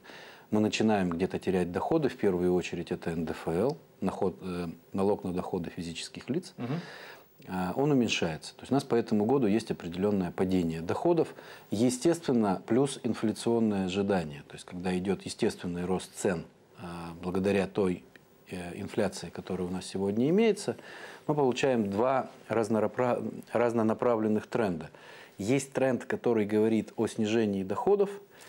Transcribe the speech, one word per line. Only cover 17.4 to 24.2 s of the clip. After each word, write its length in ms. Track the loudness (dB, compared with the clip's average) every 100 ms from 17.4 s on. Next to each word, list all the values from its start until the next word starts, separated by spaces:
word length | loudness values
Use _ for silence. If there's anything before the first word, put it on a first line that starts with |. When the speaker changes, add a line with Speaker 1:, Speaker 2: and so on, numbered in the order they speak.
| 2 2 2
Speaker 1:
той, 340 | 2 2 0 -6 -20 _ _ -14
э, 300 | -10 -10 -8
инфляции, 500 | -6 -2 -2 -2 -12
которая 380 | -10 -8 -4 -4
у 20 |
нас 160 | -6 -6
сегодня 420 | -4 -2 0 2
имеется, 460 | 4 2 0 -4 -8 -10 -18 -18 -10 -4
мы 80 | 2
получаем 520 | 2 2 2 2 2
два 400 | 2 2 2 -2 -8 -4
разнорапра-, 720 | 0 2 2 0 0 0 0 -4 -8 -2
разнонаправленных 960 | 2 2 2 2 2 2 2